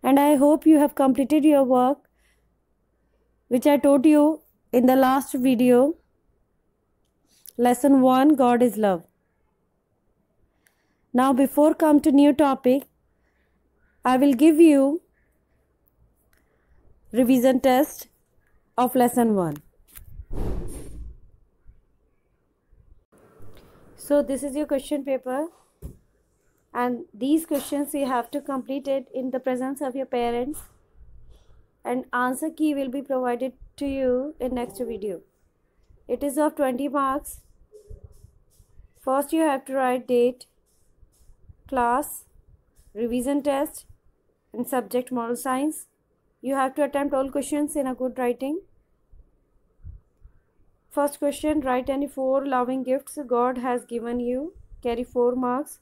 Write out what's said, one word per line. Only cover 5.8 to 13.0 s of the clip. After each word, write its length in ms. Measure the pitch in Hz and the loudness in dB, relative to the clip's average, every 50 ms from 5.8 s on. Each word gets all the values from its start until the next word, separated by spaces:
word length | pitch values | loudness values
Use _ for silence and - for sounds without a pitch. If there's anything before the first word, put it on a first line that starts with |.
| 262 294 339 _ _ _ _ _ _ _ _ _ _ _ _ _ _ _ _ _ _ _ _ _ _ _ _ _ _ _ _ _ _ - _ - | 4 2 0 _ _ _ _ _ _ _ _ _ _ _ _ _ _ _ _ _ _ _ _ _ _ _ _ _ _ _ _ _ _ -20 _ 0
Lesson 420 | 240 240 247 240 - 285 277 269 | 2 2 2 2 4 4 4 6
one, 340 | 254 262 254 262 262 302 311 | 6 6 4 6 6 4 4
God 260 | 262 269 240 240 233 240 | 4 4 2 4 4 2
is 160 | 247 196 208 | 2 2 0
Love. 240 | 214 202 185 165 - _ _ _ _ _ _ _ _ _ _ _ _ _ _ _ _ _ _ _ _ _ _ _ _ _ _ _ _ _ _ _ _ _ _ _ _ _ _ _ _ _ _ | 0 0 0 0 -4 _ _ _ _ _ _ _ _ _ _ _ _ _ _ _ _ _ _ _ _ _ _ _ _ _ _ _ _ _ _ _ _ _ _ _ _ _ _ _ _ _ _
Now, 220 | 247 254 269 277 | 0 2 2 4
before 400 | 240 277 254 - - 294 311 330 | 2 2 2 4 4 4 4 4
come 260 | - 339 311 302 294 | 2 2 4 4 4
to 100 | - 320 | 4 4
new 220 | 262 277 285 285 285 | 4 6 6 6 4
topic, 520 | - 311 277 269 262 _ 247 254 277 269 _ _ _ | 4 2 0 0 0 _ 0 0 0 -2 _ _ _